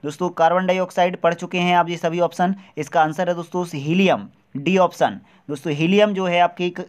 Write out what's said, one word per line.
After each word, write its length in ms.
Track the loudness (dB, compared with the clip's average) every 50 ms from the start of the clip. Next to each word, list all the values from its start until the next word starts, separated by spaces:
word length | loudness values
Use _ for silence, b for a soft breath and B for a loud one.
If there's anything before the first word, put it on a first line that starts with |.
| -8
दोस्तों, 260 | -10 -6 -4 -6 -6
कार्बन 360 | 0 2 2 2 4 2 2 0
डाइऑक्साइड 500 | 0 0 -2 -4 0 0 0 0 0 0
पढ़ 160 | 0 0 0
चुके 240 | 0 -8 -6 -4 -2
हैं 160 | 0 2 4
आप 140 | 2 2 2
ये 80 | -2 -4
सभी 220 | -4 -4 0 0
ऑप्शन। 340 | -2 -2 0 -2 -2 -2 -2 -4 B B B -10
इसका 240 | -10 -2 2 2
आंसर 280 | 2 2 0 -4 -4 -4
है 60 | -2
दोस्तों 300 | -4 -6 -6 -6 -6 -6 -4
हीलियम, 600 | -8 -8 -4 -2 0 2 4 2 2 0 -2 -12 _ _ _ _ _ -6
डी 200 | -2 0 2 4
ऑप्शन। 400 | 2 2 2 0 -2 -2 -2 -6 b b b b b b
दोस्तों 240 | -12 -8 -6 -6 -2
हीलियम 400 | 0 0 2 4 4 4 4 2
जो 120 | -2 -2
है 140 | 0 2 2
आपकी 260 | 2 2 0 -2 -6 -4
एक 180 | -4 -6 -14